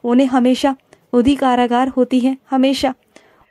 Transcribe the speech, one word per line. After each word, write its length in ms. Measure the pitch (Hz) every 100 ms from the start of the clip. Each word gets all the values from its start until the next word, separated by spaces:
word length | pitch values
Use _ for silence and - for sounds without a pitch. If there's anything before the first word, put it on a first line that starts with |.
उन्हें 240 | 240 247 269
हमेशा 480 | 254 247 254 285 269 _ _ _
उदी 220 | 247 247 269
कारागार 520 | 262 247 240 240 262
होती 320 | 254 247 262
है, 180 | 254 262 -
हमेशा। 420 | 262 262 262 262 - _ - _ _ _